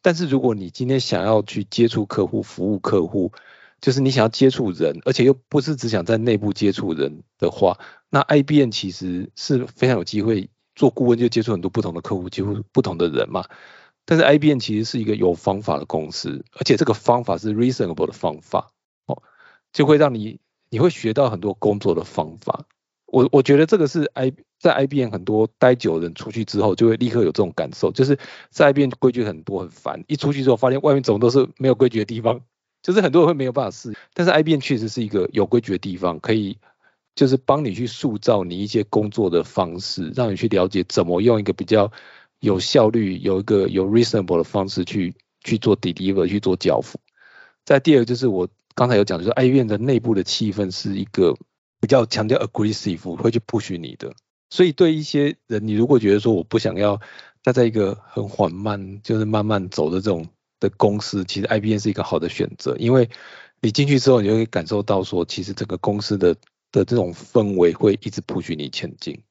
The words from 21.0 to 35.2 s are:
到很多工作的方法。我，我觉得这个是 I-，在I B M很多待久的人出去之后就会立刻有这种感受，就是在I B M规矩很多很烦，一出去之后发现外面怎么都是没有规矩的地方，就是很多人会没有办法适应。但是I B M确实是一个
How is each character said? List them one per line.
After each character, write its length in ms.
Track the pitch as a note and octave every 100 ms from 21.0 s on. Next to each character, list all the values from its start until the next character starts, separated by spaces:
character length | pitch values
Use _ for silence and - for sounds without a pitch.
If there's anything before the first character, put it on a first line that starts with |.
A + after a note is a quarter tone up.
| A2+
到 160 | A2+ C3
很 100 | F#2+
多 140 | G2+
工 260 | F#2 G#2+ G2+
作 160 | G2
的 80 | E2
方 360 | - - D#2 E2
法。 240 | - - - _ _ _
我， 240 | _ C3 B2
我 120 | D3
觉 160 | C3+ C#3+
得 80 | D#3
这 100 | G#3+
个 100 | D3
是 240 | E3+ D3
I-， 180 | - C3 - _ _
在 140 | F3
I 140 | - C3+
B 160 | C#3+
M 100 | A#2+
很 120 | G2+
多 220 | F#2 G#2+ A2 _
待 160 | B2+
久 240 | B2 F2+ E2
的 80 | E2+
人 80 |
出 180 | D#2+ -
去 120 | A2+
之 180 | G#2 G#2
后 120 | G#2
就 140 | F2+ A#2
会 80 | A2
立 140 | B2
刻 100 | A#2+
有 60 | F2+
这 60 |
种 200 | F2+ F#2
感 160 | - D2
受， 180 | - F2
就 100 | F#2+
是 140 | C3+ C#3 - - -
在 200 | - D3
I 20 |
B 80 | C#3
M 100 | C#3 B2
规 140 | C3
矩 120 | B2
很 180 | G#2+ D#2
多 180 | D#2+ G2
很 100 | F2+
烦， 320 | _ - C#2+ -
一 80 | D3
出 160 | D3
去 100 | C#3+
之 60 | C3+
后 80 | C#3+
发 140 | C3
现 100 | C3+
外 140 | D3
面 80 | C#3
怎 100 | B2+
么 80 | G2+
都 80 | A#2
是 180 | C3+ - -
没 100 | C3
有 60 |
规 160 | A#2+ B2+
矩 80 | A#2
的 80 | G#2
地 160 | A#2
方， 180 | A2+ B2 B2+ _ _ _
就 140 | -
是 80 | G3
很 100 | F3
多 80 | D#3+
人 80 | D#3+
会 60 |
没 100 | D3+
有 80 | C3
办 140 | B2+ A2
法 40 |
适 200 | - A#2+
应。 40 | G#2 _
但 120 | - F3
是 60 |
I 100 | D3+
B 100 | D#3
M 80 | D3+
确 180 | - B2
实 100 | A2
是 140 | B2
一 60 | G#2+
个 200 | G#2